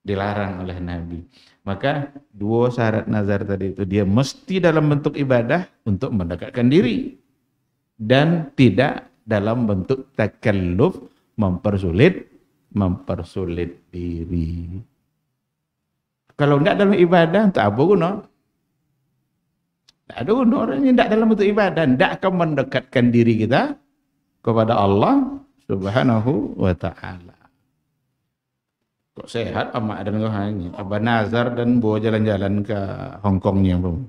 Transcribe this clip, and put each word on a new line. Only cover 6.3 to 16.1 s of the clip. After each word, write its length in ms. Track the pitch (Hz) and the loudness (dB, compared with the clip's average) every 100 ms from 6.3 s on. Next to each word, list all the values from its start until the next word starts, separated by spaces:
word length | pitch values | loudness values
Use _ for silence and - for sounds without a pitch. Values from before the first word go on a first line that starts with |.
| 87 - - 120 | -6 -8 0 4
diri 480 | 151 233 92 - - _ _ _ _ _ _ _ _ | 4 4 -2 -6 -12 _ _ _ _ _ _ _ _
dan 480 | 107 127 156 170 160 - | 2 2 4 0 -4 4
tidak 540 | 127 95 139 - - _ - | 4 4 0 -2 -14 _ -4
dalam 400 | 107 101 117 113 | -2 0 -2 0
bentuk 400 | 101 87 135 - - | -2 -2 -4 -6 -4
takalluf, 800 | 104 - 117 101 90 87 151 - - _ _ - | -4 -2 -2 0 0 2 0 0 -16 _ _ -2
mempersulit, 880 | 101 87 208 139 95 82 156 - - _ _ _ _ | 0 0 -2 -2 -2 4 4 2 -12 _ _ _ _
mempersulit 1120 | - 95 87 - 90 87 - 90 85 85 - _ | -2 0 -2 -6 -8 -8 -8 -6 -6 -6 -10 _
diri. 800 | 90 87 85 82 87 80 85 85 95 113 _ _ _ _ _ _ _ _ _ _ _ _ | -12 -8 -8 -6 -4 -4 -6 -10 -14 -16 _ _ _ _ _ _ _ _ _ _ _ _